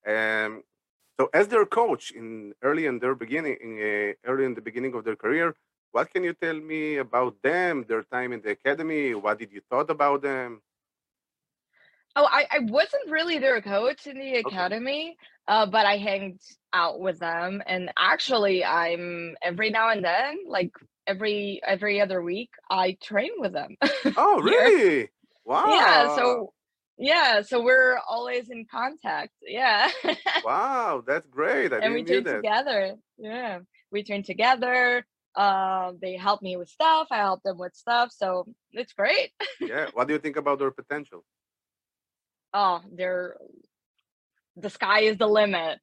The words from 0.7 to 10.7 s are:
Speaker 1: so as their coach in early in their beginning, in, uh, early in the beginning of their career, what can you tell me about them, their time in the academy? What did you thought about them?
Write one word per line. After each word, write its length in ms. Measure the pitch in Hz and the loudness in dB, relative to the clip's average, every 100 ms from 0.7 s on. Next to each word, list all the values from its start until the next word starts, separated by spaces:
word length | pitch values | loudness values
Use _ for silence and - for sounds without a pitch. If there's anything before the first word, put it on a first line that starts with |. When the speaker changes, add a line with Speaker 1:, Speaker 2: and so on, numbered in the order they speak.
| _ _ _ _ - | _ _ _ _ -4
Speaker 1:
so 100 | 135 | 2
as 140 | 156 208 | 2 4
their 180 | 226 202 | 4 2
coach 460 | 226 233 131 - | 2 0 0 -6
in 420 | 117 113 113 104 - | -14 -12 -12 -14 -4
early 240 | 131 156 151 | -2 0 -2
in 120 | 120 | -2
their 160 | 123 | -2
beginning, 420 | 131 117 147 151 - | -4 -4 -6 -4 -8
in, 120 | 117 110 | -10 -6
uh, 540 | 107 104 104 - 120 | -4 -2 -4 -6 -6
early 160 | 135 131 | -2 -2
in 80 | |
the 80 | 120 | -4
beginning 320 | 113 113 131 | -8 -8 -6
of 100 | 123 | -6
their 120 | 110 104 | -8 -6
career, 380 | 107 156 170 156 _ _ _ | -2 0 -2 -4 _ _ _
what 180 | 113 - | -4 -2
can 140 | 185 | -2
you 80 | 180 | -4
tell 220 | 165 165 | -4 -6
me 420 | 160 156 156 151 147 | -6 -8 -6 -4 -4
about 380 | 123 120 127 107 | -2 0 -2 -2
them, 420 | 135 175 180 147 110 | 0 0 0 -2 -4
their 140 | 113 | -6
time 300 | - 127 127 | -4 -6 -6
in 80 | 117 | -6
the 100 | 104 | -6
academy? 640 | 104 135 139 156 156 139 | -2 -2 -2 -2 -2 -2
What 240 | 107 104 107 | -2 -2 -4
did 140 | 110 | -6
you 80 | 101 _ | -16 _
thought 200 | 127 151 | -2 -2
about 320 | 151 143 143 | 0 2 2
them? 400 | 139 131 123 110 _ | -2 -4 -8 -12 _